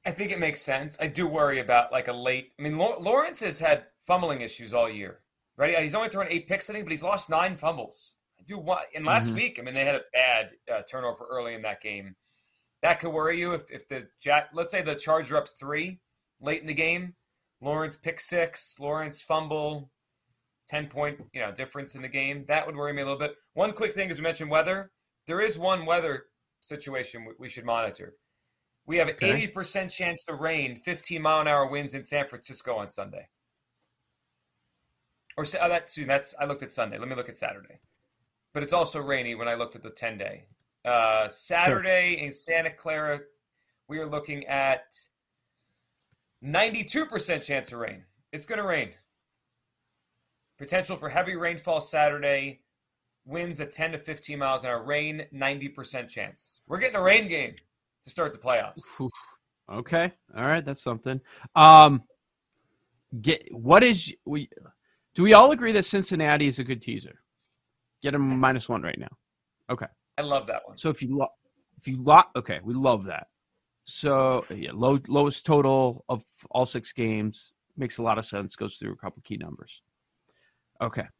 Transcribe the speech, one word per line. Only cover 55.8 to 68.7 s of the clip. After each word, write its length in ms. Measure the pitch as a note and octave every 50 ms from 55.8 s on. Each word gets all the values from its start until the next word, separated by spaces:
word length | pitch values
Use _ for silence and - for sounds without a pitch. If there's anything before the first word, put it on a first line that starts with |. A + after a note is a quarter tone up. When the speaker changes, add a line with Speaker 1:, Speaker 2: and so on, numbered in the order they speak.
| B2+ - - B2+ A#2 -
Speaker 1:
chance. 520 | - A#2 G2+ G2 - - - - - _ _
We're 120 | - D#3 F#3+
getting 160 | A#3+ B3+ A3
a 60 | G3+ F3+
rain 240 | F#3 G3+ A3+ G#3+
game 280 | F#3 E3 D3+ C3 A2+ - - _ _ _ _ _ _ _ _ _
to 60 | -
start 220 | - - E3 D3
the 80 | C#3+ -
playoffs. 420 | - B2+ B2 A2+ G#2 G2+ - D#3+ - - - -
Speaker 2:
Oof. 100 | C3+ A#2+ - - - - - _ _ _ _ _ _ -
Okay. 440 | G2 A2 A#2 - E3 E3 E3+ F3+ F3 _ _ _ -
All 80 | - A#2+
right. 180 | C#3 D#3 E3+ D#3
That's 180 | C#3 C#3 -
something. 380 | - B2+ A#2 A2+ _ C3 C3 C3 _ - - - - - _
Um, 480 | E3 D#3 D#3+ D#3+ D#3 D#3 D3 C#3+ B2 - _ _ _ _ _ _ _ _ _ _ _ _ _ _ _ _ _ _ _ _ _ - A#2
get, 220 | G#2 C#3+ E3 - - - -
what 300 | A#2 A2+ B2+ E3+ G3+ B3
is, 300 | B3 A3 F3 E3 - - _ _
we, 220 | - D3 D3+ C#3 - - - - - _ _ _ _ _ _ _ _ _
do 80 | - F3+
we 100 | G#3+ G#3+
all 180 | G#3 A#3+ C#4+
agree 220 | D4+ A#3+ B3 A3+ G#3+
that 100 | G3+ F3+
Cincinnati 640 | - - G3 F#3 - F#3+ E3 D#3 D3 D3 D3 D3
is 120 | C#3 B2 C#3
a 40 | B2+
good 180 | B2 C3 A2+
teaser? 380 | - - A2+ A2 - - - _ _ _ _ _ _ _ _ _ _ _ _ _ _ _ _ _
Get 120 | - C#3+ C#3
'em 180 | C#3+ C#3 C3+
Speaker 1:
Yes. 80 | C3 B2+
Speaker 2:
minus 280 | C3 C3 C3 B2+ -
one 120 | -